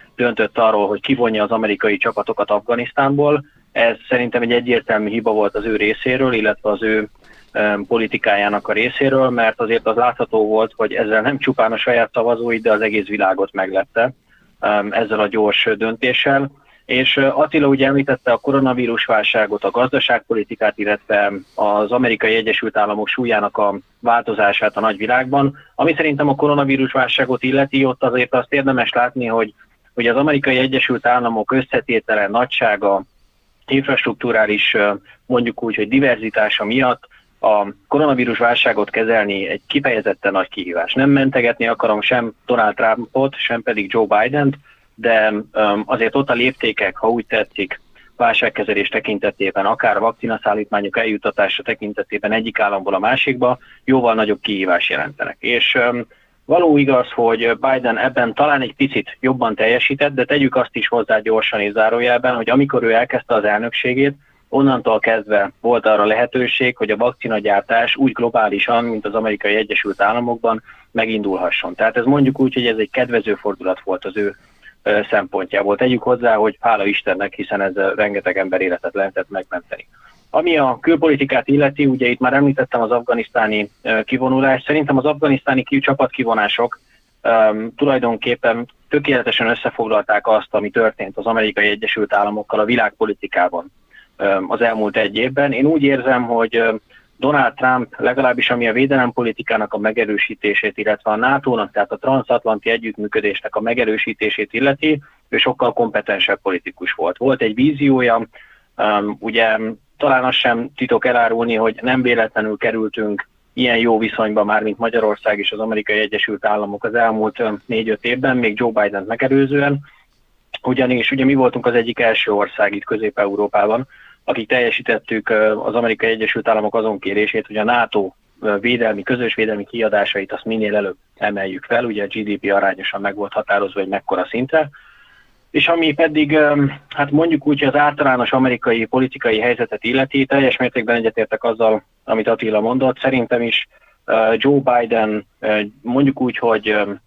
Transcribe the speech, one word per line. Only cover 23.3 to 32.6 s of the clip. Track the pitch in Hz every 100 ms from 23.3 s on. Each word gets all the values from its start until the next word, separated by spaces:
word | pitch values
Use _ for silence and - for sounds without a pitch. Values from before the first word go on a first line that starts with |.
| 107 101 -
a | 104 98 _ _
változását | 120 117 117 107 101 98 107 104
a |
nagyvilágban. | 110 98 110 123 127 139 139 - -
Ami | - 156 151
szerintem | 156 143 147
a |
koronavírus | 147 147 143 135 135 131
válságot | 131 123 - 127 123
illeti, | 131 135 139 135
ott | 131 123
azért | 127 123 123
azt | 127 -
érdemes | 143 135 127 113
látni, | 120 123 127 117
hogy, | 117 107 _ _ _ _
hogy | 120 120
az | 127
Amerikai | 151 139 139 127
Egyesült | 131 131 - 123 120
Államok | 123 120 110 107
összetétele, | 131 - 120 - 113 - 107 101
nagysága, | 117 127 -